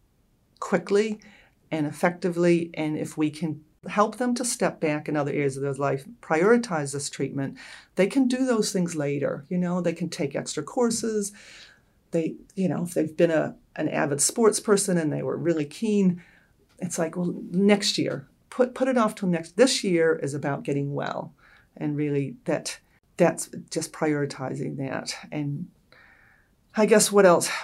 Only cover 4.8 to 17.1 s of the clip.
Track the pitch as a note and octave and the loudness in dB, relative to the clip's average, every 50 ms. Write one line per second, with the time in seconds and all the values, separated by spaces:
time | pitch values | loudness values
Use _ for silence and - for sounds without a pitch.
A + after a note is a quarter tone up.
4.8 | E3 D#3 D3+ D3+ D3+ - D3+ D3+ C#3+ D3 - D3 C#3+ C#3 C3 C3+ C#3 C#3+ C3+ C#3 | -2 -2 -2 -2 -2 -2 -2 0 0 0 0 0 0 0 -2 -2 -4 -4 -2 -2
5.8 | C#3+ C3+ C3+ C3+ - - - - - - D#3+ D#3 F3+ G#3+ A#3+ A#3+ A#3 F#3+ F3 D#3 | -2 -2 -2 -2 -6 -12 -18 -20 -4 -2 2 4 6 6 4 4 4 0 -4 -4
6.8 | C#3+ C#3 - C#3 - - - - C#3 C3+ - C#3 C3+ C3+ - - - - - - | -4 -4 -6 -6 -8 -8 -6 -6 -6 -4 -4 -4 -4 -6 -6 -12 -16 -20 -20 -20
7.8 | - _ _ - F#3 G3 - C#4 C4 B3 C4 B3+ C4 B3+ A#3+ G#3+ G#3 - - F#3 | -20 _ _ 2 2 2 4 2 2 4 2 2 2 2 2 2 0 0 0 0
8.8 | F3 E3 D#3+ D3+ C#3+ C#3+ C#3+ C#3+ C#3+ - - D3 - - F#3 F3+ F3+ F3 F3+ F3+ | -2 0 -2 -2 -2 -2 -2 -2 -2 -2 -4 -6 -6 -4 -2 0 0 0 0 0
9.8 | F3 F3 E3 - F3 D#3+ - - D3+ C3+ - D3 - - - - - - - C4 | 0 0 -2 -2 -4 -6 -4 -4 -4 -2 -2 -4 -6 -4 -6 -6 -8 -4 0 0
10.8 | A#3+ A#3 A#3 - A#3 A3+ G#3+ G#3+ G3+ G3 - - - - - - - - - _ | 2 2 2 0 -2 -2 -2 -2 -2 -4 -8 -14 -20 -20 -20 -20 -20 -20 -20 _
11.8 | _ _ _ _ _ _ - E3 D#3+ - - - - - _ F#3+ F#3+ D#3+ C#3 - | _ _ _ _ _ _ -2 -2 -2 -2 -6 -8 -16 -12 _ -2 0 0 0 0
12.8 | F3 E3+ - - D#3 D#3 - - - D3 D#3+ D3+ D3 D#3 - - _ _ _ - | -4 -2 -2 -2 -2 -2 2 2 2 4 4 2 0 -2 -6 -12 _ _ _ -6
13.8 | D#3 - - D3 D#3 C#3+ C#3+ C#3+ - - - A#3+ A#3 G#3 - - - A3+ G3+ F#3+ | -4 -2 -2 -2 -2 -2 0 0 -2 -2 0 4 4 4 4 2 2 2 2 2
14.8 | - F#3+ F3+ E3+ D#3+ D3+ C#3 C#3+ C#3 C3 - - C#3+ E3+ E3 D#3+ C#3+ C#3+ - - | 2 0 0 0 0 0 -2 -2 -2 -4 -4 -2 0 0 0 0 -2 -4 -6 -4
15.8 | A3+ G#3+ G#3 G3+ F#3+ F3+ F3 F3 - - _ _ _ _ _ _ _ _ _ - | -2 2 2 4 4 4 2 0 -6 -16 _ _ _ _ _ _ _ _ _ -10
16.8 | F#3 F3 - - E3 D#3+ | -8 -6 -4 -4 -4 -2